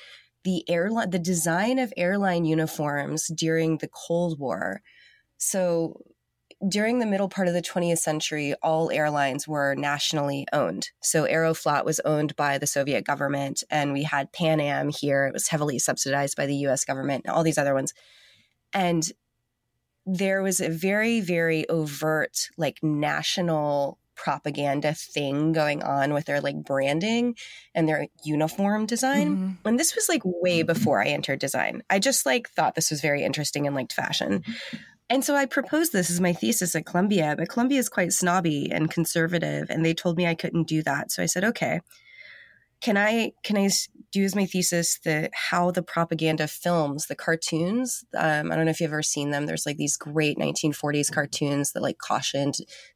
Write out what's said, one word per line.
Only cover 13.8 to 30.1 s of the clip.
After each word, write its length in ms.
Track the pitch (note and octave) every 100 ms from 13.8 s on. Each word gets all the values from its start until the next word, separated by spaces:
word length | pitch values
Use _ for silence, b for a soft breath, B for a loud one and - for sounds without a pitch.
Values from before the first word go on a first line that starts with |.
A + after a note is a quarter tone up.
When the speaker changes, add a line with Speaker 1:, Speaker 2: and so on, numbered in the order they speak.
| C#3+
Speaker 1:
we 120 | C#3
had 280 | D3+ C#3+ C#3+
Pan 260 | - D#3+ D#3+
Am 300 | C#3+ C#3+ D3
here. 380 | - C#3+ C#3 C3+
It 80 |
was 140 | - -
heavily 300 | D3+ D3 B2
subsidized 580 | - C3 C3+ C#3 C#3 -
by 100 | C#3+
the 100 | C#3+
U 140 | C#3
S 140 | C3
government 400 | - B2+ C#3 C3+ -
and 80 |
all 80 | E3
these 160 | D#3+ D3+
other 160 | C#3
ones. 180 | C3+ C3+ - b b b b b b _
And 400 | G3 F3 E3+ D#3+ - _ _ _ _ _ _ _ _ G3
there 360 | F#3 G3 G3
was 180 | F#3+ F3+
a 80 | D#3+
very, 520 | E3 F#3+ G#3 A3 A#3
very 480 | F3+ E3+ E3 D#3+ -
overt, 800 | E3 D3+ C#3+ D#3 D#3 - - - -
like, 240 | D3 -
national 1160 | D#3 D3 D3 D3 D3+ - E3+ D#3 D3 C#3+ C#3 - _
propaganda 800 | - - C#3+ D3+ C#3+ C#3+ C#3 D3
thing 600 | D#3 - D3+ C#3 C#3+ D#3
going 300 | D#3+ D3 D3
on 300 | - C#3 C#3
with 140 | D3 D3
their, 160 | C#3+
like, 200 | C#3+ D3
branding 720 | D3+ C3+ C#3 D#3 G#3+ A#3 A#3+ A#3 B B B
and 140 | E3 D#3
their 200 | D3+ D3 _
uniform 600 | D3+ D3+ D#3 - G3+ G#3+
design. 520 | G#3+ A#3 C4 C#4+ D4 D4
Speaker 2:
Mm-hmm. 320 | F#3+ F#3 G#3+
Speaker 1:
And 120 | A#3+
this 140 | D#4+
was, 140 | A4+
like, 120 | G#4